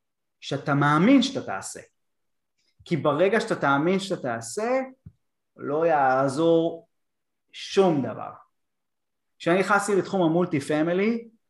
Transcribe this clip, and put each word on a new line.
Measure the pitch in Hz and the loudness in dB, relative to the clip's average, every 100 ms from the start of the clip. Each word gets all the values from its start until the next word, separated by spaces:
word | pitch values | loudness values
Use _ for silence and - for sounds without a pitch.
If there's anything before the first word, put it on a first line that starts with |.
| _ _ _ _ | _ _ _ _
שאתה | - 139 - | -10 -8 -2
מאמין | 143 143 151 196 277 | 0 2 4 6 4
שאתה | - 139 117 | 4 -2 -8
תעשה. | 95 - 87 - _ _ _ _ _ _ _ _ _ - | -10 -12 -16 -20 _ _ _ _ _ _ _ _ _ -6
כי | 165 | -2
ברגע | 127 143 190 220 | 0 2 2 2
שאתה | 214 - | -2 -2
תאמין | 143 139 165 190 | 0 0 2 -2
שאתה | 190 170 | -2 -6
תעשה, | 131 113 117 - 220 262 262 262 - - _ _ _ - | -6 -8 -8 -8 -4 -4 -4 -12 -20 -20 _ _ _ -14
לא | 127 151 165 | -6 -2 0
יעזור | 151 131 131 139 135 165 165 165 - - _ _ _ _ _ _ | 2 2 2 0 2 4 4 2 -4 -14 _ _ _ _ _ _
שום | - - - 190 147 | -18 -4 2 2 2
דבר. | 117 107 - - _ _ _ _ _ _ _ _ _ _ | -2 -8 -12 -16 _ _ _ _ _ _ _ _ _ _
כשאני | - 180 | 0 2
נכנסתי | 180 - - 196 | 2 0 2 0
לתחום | - 196 | 0 0
המולטי | 165 165 180 151 | 2 2 0 -2
פמילי | 139 151 160 180 208 233 - _ _ | -2 -2 0 0 0 -2 -6 _ _